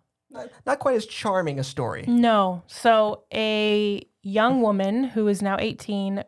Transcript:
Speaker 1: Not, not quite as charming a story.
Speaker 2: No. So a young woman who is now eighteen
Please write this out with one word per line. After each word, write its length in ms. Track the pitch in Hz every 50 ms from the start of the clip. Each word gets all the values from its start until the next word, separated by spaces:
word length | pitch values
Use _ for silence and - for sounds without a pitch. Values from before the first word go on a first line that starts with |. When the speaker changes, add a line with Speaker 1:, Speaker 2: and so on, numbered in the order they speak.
| _ _ _ _ _ _
Speaker 1:
Not, 180 | - 247 240 - - - _
not 140 | - 277 277
quite 160 | - 277 254
as 100 | 220 214
charming 520 | - - - - 214 190 185 175 151 139 139
a 60 | 131
story. 400 | - - 151 127 110 - - -
Speaker 2:
No. 560 | 247 240 240 240 233 220 208 196 185 180 175 - -
So 560 | - - - 233 226 220 214 208 214 - - _ -
a 720 | 220 220 214 214 214 214 214 208 208 214 208 202 - - - _ _ -
young 400 | 196 196 214 214 247 269 254 233
woman 400 | 214 208 196 196 196 214 247 269
who 220 | 247 - 233 214
is 160 | 208 202 180 196
now 140 | 196 196 -
eighteen 640 | 214 220 - - - - 202 196 196 196 196 196 -